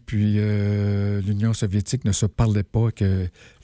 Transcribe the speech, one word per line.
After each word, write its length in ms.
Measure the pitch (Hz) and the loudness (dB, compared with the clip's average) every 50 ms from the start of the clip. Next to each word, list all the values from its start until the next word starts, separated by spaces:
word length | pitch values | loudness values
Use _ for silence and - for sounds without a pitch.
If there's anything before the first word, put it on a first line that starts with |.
| - | -2
puis, 280 | - 113 104 104 107 104 104 | -4 -2 0 2 2 2 2
euh, 800 | 104 104 104 104 101 101 104 101 101 101 101 101 101 101 101 101 | 2 0 0 0 0 0 0 0 0 0 0 0 0 0 -2 -2
l'Union 320 | 95 101 104 101 110 113 113 | -2 -2 -2 0 0 0 0
soviétique 500 | - 113 95 92 104 98 - - 127 - | 0 -2 0 0 -2 -2 -2 -4 -2 0
ne 80 | 107 | 0
se 140 | 95 - 117 | 0 0 0
parlaient 380 | 98 - - 117 110 104 104 98 | -2 0 0 2 2 2 0 -2
pas, 280 | - - 113 117 113 | -2 0 0 0 0
que 380 | - - 101 95 95 95 92 87 - - - - - - | 0 0 0 0 0 0 -2 -4 -8 -12 -20 -20 -20 -6